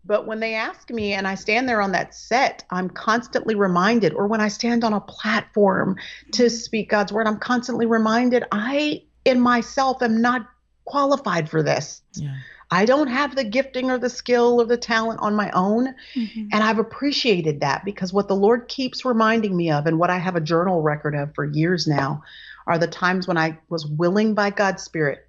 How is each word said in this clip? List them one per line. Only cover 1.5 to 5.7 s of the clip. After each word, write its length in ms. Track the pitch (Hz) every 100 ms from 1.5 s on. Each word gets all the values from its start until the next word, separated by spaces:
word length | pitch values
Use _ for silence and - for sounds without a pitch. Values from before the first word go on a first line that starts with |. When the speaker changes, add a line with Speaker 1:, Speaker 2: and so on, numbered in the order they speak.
| 220 254
Speaker 1:
there 140 | 220
on 120 | 196
that 200 | 175 -
set, 520 | - - 240 269 - -
I'm 180 | 185 185
constantly 680 | - - 233 240 247 - 214
reminded, 580 | 196 175 196 240 185
or 140 | - 202
when 140 | 220
I 80 | 214
stand 340 | 208 233 233
on 80 | 226
a 60 | 208
platform 960 | - - 214 220 - 220 202